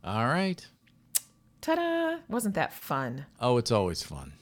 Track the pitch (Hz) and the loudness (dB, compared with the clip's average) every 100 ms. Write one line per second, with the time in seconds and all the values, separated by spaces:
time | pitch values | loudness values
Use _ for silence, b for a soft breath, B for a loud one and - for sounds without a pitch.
0 | - 107 117 165 190 180 - _ _ _ | -4 0 2 2 0 -4 -10 _ _ _
1 | _ - - _ _ _ - 320 339 330 | _ -8 -8 _ _ _ -2 0 2 0
2 | 330 330 - 233 226 196 147 - - 139 | 0 -2 -4 -2 0 0 -2 -4 -4 -2
3 | 131 127 139 - 120 123 117 113 92 80 | -2 -6 -10 -2 4 4 4 4 4 -2
4 | - 73 69 - | -8 -12 -14 -18